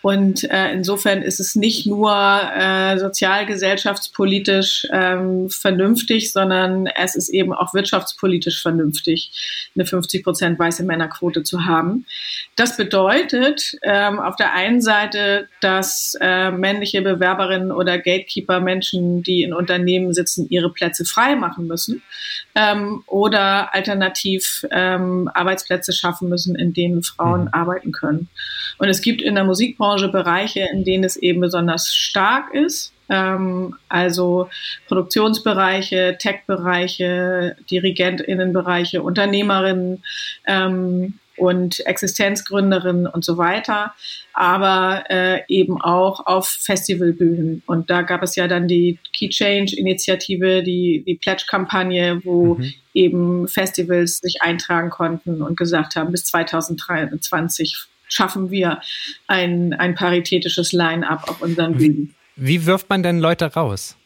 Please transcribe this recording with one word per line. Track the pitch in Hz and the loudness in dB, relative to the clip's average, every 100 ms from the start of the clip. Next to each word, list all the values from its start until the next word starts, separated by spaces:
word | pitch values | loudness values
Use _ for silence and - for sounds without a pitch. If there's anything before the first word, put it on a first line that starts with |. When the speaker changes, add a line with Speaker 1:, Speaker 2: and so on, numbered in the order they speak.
Speaker 1:
Und, | 196 196 196 185 - | 2 4 2 2 0
äh, | 190 190 | 0 0
insofern | 185 180 202 214 196 | 0 -2 0 0 0
ist | - 190 | -2 -4
es | 190 214 | -2 2
nicht | 220 220 214 | 2 0 -2
nur, | 202 214 | 2 2
äh, | 202 202 202 185 95 190 190 190 190 | 4 4 4 2 0 0 2 2 0
sozialgesellschaftspolitisch, | 196 196 190 202 208 196 190 196 208 196 - - 196 202 202 196 196 - - | 0 0 2 2 0 -2 0 0 -2 -4 -6 0 2 2 2 2 2 -2 -2
ähm, | 190 185 185 185 185 185 | 0 2 0 0 0 -2
vernünftig, | - 202 185 196 233 - 226 220 | -2 0 2 4 2 2 0 0
sondern | 196 190 185 185 190 185 | 0 2 2 2 0 -2
es | - 185 190 | 0 -2 -2
ist | - | 0
eben | 190 185 | 2 2
auch | - 170 | 0 0
wirtschaftspolitisch | 190 196 190 180 - 190 175 170 - | 0 0 -2 -2 -2 0 0 -2 -2
vernünftig, | 175 165 151 151 - 165 - - - - - | 0 2 0 0 -2 -2 -4 -10 -10 -10 -6
eine | - 175 | -4 0
fünfzig | 185 175 185 | -2 -2 -2
Prozent | 185 180 175 170 | -2 0 0 2
weiße | 170 165 | 0 0
Männerquote | 180 165 160 - 175 165 | -2 -2 -4 -2 -4 -2
zu | 151 180 175 | -4 -4 0
haben. | 160 170 240 - - - - - - | 2 2 -2 -6 -12 -10 -10 -8 -2
Das | 233 233 | -2 0
bedeutet, | 208 196 190 269 - 247 262 294 - - | 0 2 4 2 2 2 2 0 -6 -4
ähm, | - 202 202 208 | 0 2 2 0
auf | 180 185 | -4 0
der | 208 | 0
einen | 180 196 240 | 2 2 2
Seite, | 220 208 208 208 202 202 196 _ | 4 2 2 0 2 0 -2 _
dass, | 196 190 190 - - - | 2 2 0 -4 -6 0
äh, | 185 185 190 | 2 4 2
männliche | 180 190 208 202 202 | 0 0 0 -2 0
Bewerberinnen | 190 180 180 190 185 185 185 | 0 2 2 2 0 0 -2
oder | 180 180 180 | 0 0 0
Gatekeeper, | 180 185 190 - - 180 | 0 0 -2 -8 0 0
Menschen, | 185 185 - 185 175 175 | 2 0 -2 0 0 0
die | 175 180 | 0 0
in | 170 170 | 2 -2
Unternehmen | 175 180 180 185 185 | 0 0 2 2 2
sitzen, | 175 170 - 160 | 0 -2 -4 0
ihre | 180 170 | 0 0
Plätze | - 170 - | -2 -4 -2
frei | 175 - 254 269 | -2 2 2 2
machen | 175 175 170 | -2 -6 -6
müssen, | 170 - - _ - - - - | -4 -4 -6 _ -14 -10 -10 -4
ähm, | 214 214 208 202 208 - | 0 2 2 -2 -6 -2
oder | 196 208 208 196 196 - | 2 4 4 2 2 0
alternativ, | 196 190 196 190 190 196 190 - - - | -2 0 0 0 -2 -2 -2 -2 -6 -2
ähm, | 180 185 185 185 180 180 | 0 2 0 0 0 0
Arbeitsplätze | 185 180 190 - 180 180 | 0 0 -2 -2 -4 -2
schaffen | 180 180 170 180 | -2 -2 -2 -2
müssen, | 175 185 175 | -2 -2 0
in | 175 | 0
denen | 170 175 175 | 0 0 0
Frauen | 170 - 170 180 175 | -2 -2 0 0 0
Speaker 2:
Mhm. | |
Speaker 1:
arbeiten | 160 170 185 - | -2 -2 -4 -6
können. | - 151 156 175 - - - - - | -6 -2 -2 -4 -10 -12 -10 -10 -2
Und | 196 | 0
es | 190 | 2
gibt | 240 226 | 0 0
in | - | 0
der | 202 190 | 2 2
Musikbranche | 185 254 - 208 202 196 | 2 0 0 0 2 2
Bereiche, | 190 175 175 214 196 185 | 0 2 0 0 -2 -2
in | 190 | 0
denen | 185 185 185 | 0 2 0
es | - | 0
eben | 180 175 | 0 2
besonders | 175 180 170 160 - | 2 2 0 0 -2
stark | - - 202 196 262 302 | -2 0 2 2 2 -2
ist, | 285 320 - - _ - | 0 0 -2 -10 _ -2
ähm, | 190 190 190 185 180 185 180 _ | 0 0 0 -2 -2 -6 -10 _
also | 180 180 175 180 180 180 - - - - | 0 2 2 2 2 -2 -8 -12 -12 -2
Produktionsbereiche, | 185 180 220 220 220 220 190 190 190 190 185 185 180 | -2 0 2 2 2 0 2 2 0 -2 0 0 0
Tech-Bereiche, | 214 196 - 185 180 175 180 - 180 180 180 180 175 - - | -4 -4 -4 -2 0 0 -2 -2 -2 0 0 0 -2 -6 -4
DirigentInnenbereiche, | 180 185 180 180 185 - 185 185 180 180 175 175 175 | 0 0 0 0 0 -4 -2 0 0 0 0 0 -2
Unternehmerinnen, | 185 180 202 196 208 196 190 185 180 185 - - - - - | -2 0 2 2 2 2 2 0 -2 -6 -10 -10 -10 -8 -2
ähm, | 196 185 185 185 180 185 - _ - | 0 0 0 0 0 -2 -6 _ 0
und | 180 180 180 - - | 2 2 0 -2 -4
Existenzgründerinnen | 185 196 - 196 202 - 202 196 190 180 175 175 | -2 -2 0 -2 -2 -2 0 2 2 2 0 0
und | 175 170 | -2 -2
so | 170 | 0
weiter, | 170 208 - 208 214 - - - - | 2 0 -2 -2 -4 -8 -16 -16 -8
aber, | - 180 185 190 185 185 190 - | 0 2 4 4 4 2 -2 -2
äh, | 190 185 185 - | 0 2 0 2
eben | 190 190 180 | 2 2 0
auch | 170 180 190 190 - | 2 4 2 0 0
auf | 190 185 | 0 0
Festivalbühnen. | - - 190 - 175 175 170 170 170 160 160 - | -4 -2 -2 0 0 2 4 2 2 -2 -4 -2
Und | 170 165 | -2 0
da | 175 | 0
gab | 175 175 | 0 -2
es | 175 - | -2 -2
ja | 175 | 0
dann | 180 175 | 0 2
die | 175 175 170 - | 4 2 0 -8
Key | - 214 | -6 -4
Change-Initiative, | - 202 202 196 - 190 185 - 185 - 190 185 185 | 0 0 2 0 0 -2 0 0 -2 -2 0 2 2
die, | 180 180 180 156 185 | 2 0 2 0 -2
die | 170 | -2
Pledge-Kampagne, | - 190 - 196 185 190 185 180 175 175 | -2 -2 -2 -2 0 -2 0 0 0 0
wo | 180 175 175 170 | 0 4 4 2
Speaker 2:
Mhm. | 127 - _ | -4 -10 _
Speaker 1:
eben | - 180 175 175 180 175 | 2 4 4 2 0 0
Festivals | - 190 - 175 175 170 - | -2 -2 -2 0 2 2 -2
sich | 180 - | -6 -2
eintragen | 170 170 - 170 170 | 0 -2 -2 -2 -2
konnten | - 165 165 175 160 | -2 -2 -2 -4 -4
und | 151 170 | -4 -2
gesagt | 170 165 151 170 | 0 0 0 -4
haben, | 160 | -2
bis | 175 - | -4 -2
zweitausenddreiundzwanzig | 170 165 165 160 160 - 170 151 156 - 165 170 - 156 - - _ _ | -2 0 -4 -4 -8 -4 -4 -4 -6 -4 -4 -2 -2 -4 -6 -14 _ _
schaffen | - 190 196 190 | -2 -2 -2 -2
wir | 196 180 151 - - - - - | 0 0 -2 -8 -12 -12 -14 -2
ein, | 190 175 175 175 | 0 2 0 0
ein | - 180 | 0 -2
paritätisches | 175 180 175 175 180 170 175 170 | 0 2 0 2 -2 0 -2 0
Line-up | 175 165 165 170 156 - | 0 0 0 -2 -4 -6
auf | - | -6
unseren | 170 165 165 139 | -2 0 0 4
Speaker 2:
Wie, | 151 | 4
Speaker 1:
Bühnen. | 147 143 _ _ - | 4 -4 _ _ -4
Speaker 2:
wie | 135 170 160 | 0 2 4
wirft | 190 - | 2 2
man | 196 | 0
denn | 175 170 | 2 2
Leute | 160 170 160 | 2 2 0
raus? | - 143 98 - - | 0 -2 -4 -8 -16